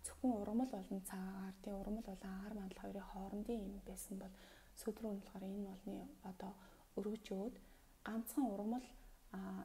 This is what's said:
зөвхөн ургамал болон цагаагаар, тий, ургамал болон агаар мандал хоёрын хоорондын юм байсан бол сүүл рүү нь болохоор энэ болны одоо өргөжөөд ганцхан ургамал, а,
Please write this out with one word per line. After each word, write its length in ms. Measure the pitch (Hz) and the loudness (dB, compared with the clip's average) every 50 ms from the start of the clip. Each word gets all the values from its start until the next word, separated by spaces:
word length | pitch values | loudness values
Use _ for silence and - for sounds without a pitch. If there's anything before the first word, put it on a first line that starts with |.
зөвхөн 320 | - - - - - 254 240 | -8 -8 0 4 6 6 6
ургамал 380 | 202 202 214 214 233 262 262 - | 6 4 6 6 6 6 6 4
болон 280 | 196 190 - 196 190 190 | 0 0 0 0 0 0
цагаагаар, 500 | - 196 190 190 190 190 190 190 190 190 - | 0 -2 -2 -2 -2 -2 -2 -4 -4 -4 -4
тий, 140 | - 208 202 | -4 -2 -2
ургамал 320 | 196 196 208 214 226 226 202 | 0 0 2 0 0 0 -2
болон 220 | 190 190 - 190 190 | -4 -4 -4 -2 -2
агаар 200 | 190 196 214 233 | -2 -2 -2 -2
мандал 260 | 208 190 190 185 - | -2 -2 -4 -4 -4
хоёрын 280 | - 196 202 196 190 - | -4 -4 -4 -4 -4 -4
хоорондын 520 | 202 190 190 196 202 208 208 - 233 220 | -4 -2 -2 0 0 0 2 2 2 2
юм 200 | 196 190 202 196 - | 0 0 -2 -4 -6
байсан 300 | - 190 - - - 196 190 | -6 -6 -6 -6 -4 -4 -4
бол 160 | 190 185 190 - - - - - - - - | -4 -6 -8 -12 -14 -16 -16 -18 -18 -16 -12
сүүл 240 | - - 226 214 - | -2 0 0 0 2
рүү 160 | 226 214 202 | 0 0 0
нь 80 | 196 | -2
болохоор 240 | 202 - - 190 190 | -2 -6 -6 -4 -2
энэ 240 | 190 196 202 202 196 | -2 0 0 0 -2
болны 280 | 190 190 - 202 202 190 185 - - - - | -4 -4 -4 -2 -2 -2 -4 -6 -8 -8 -8
одоо 260 | 190 185 - 190 196 196 - - - - - - - - | -8 -6 -4 -6 -6 -6 -8 -12 -16 -16 -18 -18 -2 0
өргөжөөд 600 | - 196 208 220 214 - - 196 190 202 254 - - - - - - - - - - | 2 2 2 2 0 0 0 2 2 2 0 -2 -4 -10 -16 -18 -18 -20 -20 -14 -6
ганцхан 440 | - 202 214 226 226 - - 294 269 220 | -2 2 2 2 2 4 6 6 6 6
ургамал, 380 | 196 202 208 220 233 254 254 - - - - - - - - - | 6 4 4 4 4 2 2 -2 -8 -14 -14 -14 -16 -16 -12 -8
а, 100 | - 190 190 190 190 190 | -4 -4 -2 -2 -2 -2